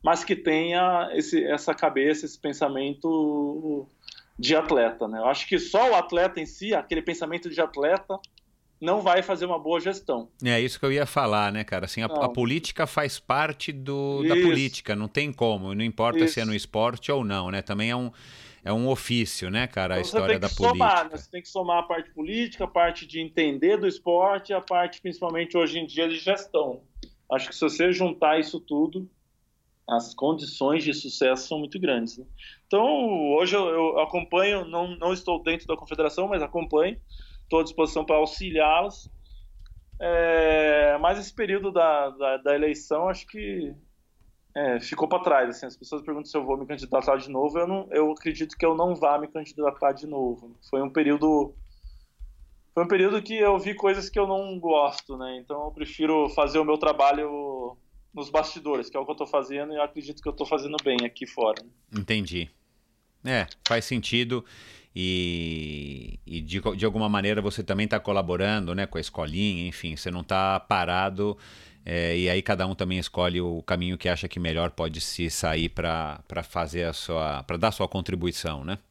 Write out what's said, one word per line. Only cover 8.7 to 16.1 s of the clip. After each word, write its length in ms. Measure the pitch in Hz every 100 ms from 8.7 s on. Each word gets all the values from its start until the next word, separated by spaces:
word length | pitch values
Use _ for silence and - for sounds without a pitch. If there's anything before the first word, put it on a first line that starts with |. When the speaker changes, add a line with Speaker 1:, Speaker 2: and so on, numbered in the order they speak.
| _
Speaker 1:
não 180 | 160 208
vai 200 | 185 180
fazer 240 | 185 175 180
uma 140 | 165
boa 200 | 156 170
gestão. 480 | 175 190 - 123 117 _
Speaker 2:
É 160 | 123 117
isso 200 | 127 -
que 60 | 139
eu 60 |
ia 140 | 143 143
falar, 460 | - 120 104 104
né, 120 | 104
cara? 220 | 107 95 92
Assim, 160 | -
a, 60 | 113
a 20 |
Speaker 1:
Não. 240 | 151 -
Speaker 2:
política 540 | 123 120 156 - - 156
faz 320 | - 143 -
parte 520 | - 135 156 151 -
do, 520 | 139 135 139 139 139
da 120 | 156 170
Speaker 1:
Isso. 120 | 175
Speaker 2:
política, 480 | 151 135 - - 101
não 120 | 107
tem 240 | - 147
como, 440 | 135 117 104 95 101
não 80 |
importa 440 | 113 - 117